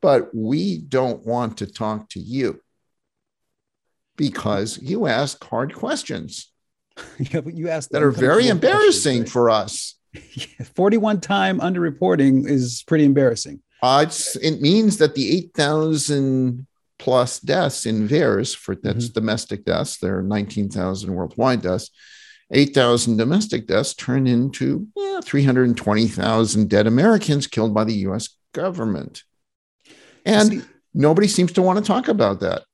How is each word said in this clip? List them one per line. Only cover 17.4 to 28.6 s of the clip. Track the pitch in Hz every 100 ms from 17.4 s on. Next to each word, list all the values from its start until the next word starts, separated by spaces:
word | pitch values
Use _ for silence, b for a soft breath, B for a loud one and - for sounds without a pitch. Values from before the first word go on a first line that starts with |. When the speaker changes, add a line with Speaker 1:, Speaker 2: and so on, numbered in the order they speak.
Speaker 1:
deaths | - 156 151 - 113
in | 110 107
vaers, | 147 143 101 127
for, | - -
that's | 95 - 110 120
Speaker 2:
Mm-hmm. |
Speaker 1:
domestic | 117 110 107 - 104
deaths, | - 85 - -
there | 92 95
are |
nineteen | 95 104 101 - 101
thousand | 101 92 95 95
worldwide | 90 87 - 131 123
deaths, | 90 92 - b b b b b b
eight | 139 139
thousand | 139 123 117 120 110
domestic | 113 180 214 127 110
deaths | 90 143
turn | - - 131 131
into, | 120 131 135 131 147 214 403
yeah, | 196 262
three | - 139
hundred | 139 127 127 120
twenty | - 107 113
thousand | 107 98 113 113 107 107
dead | 104 107
Americans | 117 190 220 214 143 139
killed | - 113
by | 107
the | 110
U | 107 95
S | 98 117 _ _
government. | -